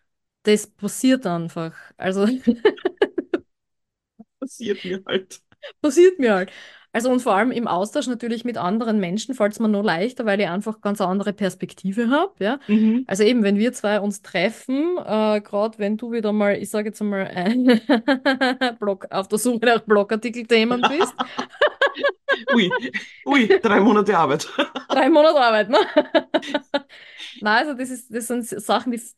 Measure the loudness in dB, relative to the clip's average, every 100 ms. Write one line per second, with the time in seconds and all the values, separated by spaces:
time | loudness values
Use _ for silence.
0 | _ _ _ _ 2 2 0 _ -8 0
1 | 2 2 0 -4 -4 -8 -10 -10 -20 -8
2 | -4 0 0 0 0 2 0 0 -4 -2
3 | -2 -2 -6 -8 -8 _ _ _ _ _
4 | _ -20 -20 -16 -16 -8 -6 -6 -6 -8
5 | -4 -6 -6 -18 _ _ -20 -4 0 6
6 | 6 6 2 2 -2 -10 -20 -20 _ -4
7 | 0 0 2 2 2 -2 -2 -2 -2 -4
8 | -4 -6 -6 -6 -6 -4 -2 -2 0 -2
9 | -2 -4 -6 -2 -2 0 0 0 0 0
10 | -2 -4 -2 0 -2 -4 -6 -6 -6 -2
11 | -2 -2 -4 -4 -4 -4 -12 -8 -6 -2
12 | 0 0 0 -4 -4 -4 0 2 2 0
13 | -2 0 2 4 2 2 0 -2 -2 -2
14 | -2 -6 -6 -2 -2 -2 -6 -4 -2 -4
15 | -2 0 0 0 -2 -4 -4 -2 -4 -4
16 | -4 -4 -2 0 0 0 -4 -6 -6 -6
17 | -4 -4 -6 -4 -2 2 4 2 2 0
18 | 0 -2 0 0 0 -2 -4 -4 -4 -4
19 | -6 -6 -4 -2 0 0 2 2 4 2
20 | 2 -2 -4 -8 0 2 2 2 0 0
21 | -2 -4 -10 -10 -10 -2 -2 0 -2 0
22 | -4 -4 -4 -4 0 0 2 -2 -6 -10
23 | -14 -10 0 2 4 4 4 4 4 4
24 | 4 2 2 0 -4 -4 -4 -6 -4 0
25 | 4 6 6 6 4 2 2 2 2 2
26 | 2 0 0 -4 -4 -8 -4 -6 -6 -20
27 | -20 -20 -18 -6 0 2 0 -4 -8 -10
28 | -10 -10 -6 -6 -6 -6 0 0 0 -6
29 | -8